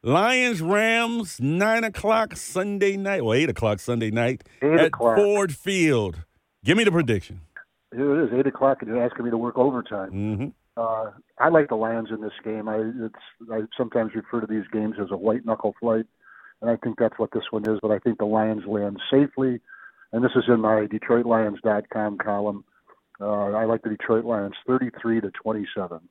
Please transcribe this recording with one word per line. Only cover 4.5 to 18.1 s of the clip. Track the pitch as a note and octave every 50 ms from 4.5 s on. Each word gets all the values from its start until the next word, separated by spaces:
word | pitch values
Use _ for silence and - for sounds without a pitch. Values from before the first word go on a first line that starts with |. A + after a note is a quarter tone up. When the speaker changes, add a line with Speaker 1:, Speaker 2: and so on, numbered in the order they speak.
| _ _
Speaker 2:
Eight | C3 D3 D#3 E3
Speaker 1:
at | D#3+
Speaker 2:
o'clock. | D#3+ - - A#2 A#2 A2+ G3+
Speaker 1:
Ford | G#3 G3+ G#3 G3+ G3+ F3+ C#3+
Field. | - - F#3+ G3 F#3 E3+ D#3 C#3 A#2 G#2 F#2+ E2+ D#2+ E2+ _ _ _ _ _ _ _ -
Give | - E3 G#3+
me | A#3
the | G#3
prediction. | E3 E3+ D#3 A#2 A2 F#2+ - - F2+ F2+ D#2 _ _ - - _ _ _ _ _ -
Speaker 2:
Here | A#2+ C#3 C#3+ C#3+ D#3+
it | D#3+ A2+
is, | A#2 B2+
eight | C3+
o'clock, | C#3 B2+ - C3+ C3+ C3+ -
and | B2+ A2
you're | A2+ B2 A#2+
asking | B2 - - A#2+
me | A#2+
to | A2+
work | A2+ A#2 A#2+ A2 B2+
overtime. | B2+ C#3+ C3 B2 A2 - G#2 G2+ F#2+ F#2+
Speaker 1:
Mm-hmm. | F#2 G2 G2+ G#2+ G#2+ G2+ C3 D3+ - _ _ _ _
Speaker 2:
Uh, | A#2 A#2 A2+ A2+ A2 A2+ G#2+ G2+ - _ _ _ -
I | B2 D#3
like | E3+ D#3 D3 C#3+
the | A#2+
Lions | A2 A2 A2+ A#2 A2+ A2+ A2
in | A2+ G#2+
this | G#2+ G#2 - - -
game. | A2 A2 A2 G#2+ A2
I, | G#2+ A2 A2 A2 B2 B2+ A2+
it's, | A2 - - - - - _ A#2 A2+
I | A2+ A2 G#2+ A2 -
sometimes | - B2+ A2+ - A#2+ A2+ G#2+ -
refer | A2 G#2 - - A#2+
to | A2
these | G#2 A2 G#2+ G2 -
games | - A2 G#2+ G#2+ A2+ G2+
as | G2+ F2
a | G2
white | F2 F#2+ A2+ A2 B2+ B2
knuckle | A2+ A2 - - - - -
flight, | - A#2 A2 A2+ A2+ _ _ _ _ - - - - - - _
and | - A#2
I | A#2
think | A2+ - A#2+ G#2+ -
that's | A#2 G#2+ - -
what | A2+ -
this | - A2+ - -
one | - A2 G#2 G#2+
is. | A2 G2+
But | - G#2+
I | G#2+ G2
think | _ B2